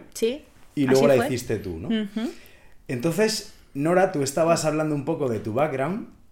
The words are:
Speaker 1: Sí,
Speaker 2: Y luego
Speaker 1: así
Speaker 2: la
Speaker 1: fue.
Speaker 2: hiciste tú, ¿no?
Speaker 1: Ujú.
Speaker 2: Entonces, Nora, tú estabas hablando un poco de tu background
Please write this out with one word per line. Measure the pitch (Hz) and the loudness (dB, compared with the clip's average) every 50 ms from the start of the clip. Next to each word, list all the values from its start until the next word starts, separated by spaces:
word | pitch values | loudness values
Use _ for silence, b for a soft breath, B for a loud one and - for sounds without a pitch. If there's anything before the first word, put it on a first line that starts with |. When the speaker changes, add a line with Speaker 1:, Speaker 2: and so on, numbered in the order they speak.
| - - - | -12 -16 -6
Speaker 1:
Sí, | - 226 233 262 294 - - _ - - - - | -2 -2 -2 -2 -4 -10 -18 _ -20 -20 -8 -2
Speaker 2:
Y | 147 135 | -2 2
luego | 127 131 135 - | 4 6 6 6
Speaker 1:
así | 139 | 6
Speaker 2:
la | 135 | 6
Speaker 1:
fue. | 120 117 | 6 4
Speaker 2:
hiciste | - 127 120 - - 113 104 | 2 -2 -4 -4 -4 -4 -4
tú, | - 92 82 82 | -4 -6 -8 -8
¿no? | 98 180 | -4 -4
Speaker 1:
Ujú. | 226 220 214 202 - 214 233 330 B B B B B B B B B B - - | -4 -4 -4 -6 -6 -6 -6 -6 B B B B B B B B B B -10 -8
Speaker 2:
Entonces, | 131 120 139 165 160 196 220 220 214 - - - - - - - - | -6 -4 -2 -2 0 2 0 0 0 -4 -8 -12 -18 -20 -20 -12 -6
Nora, | 139 147 165 180 185 196 185 | -2 0 2 4 4 2 2
tú | 185 147 | 2 -2
estabas | 135 127 - 170 160 170 165 - 151 | -2 -2 0 0 2 2 2 2 2
hablando | 156 151 156 156 151 151 | 0 0 0 -2 -2 -2
un | 143 131 | -2 -2
poco | 160 160 135 143 123 | -4 -2 -2 -2 -2
de | 113 101 | -2 -4
tu | - 110 | -4 -4
background | 107 131 156 151 135 131 135 160 196 254 - - - - - - | -2 0 0 0 0 -2 -2 -4 -4 -6 -8 -12 -18 -20 -20 -20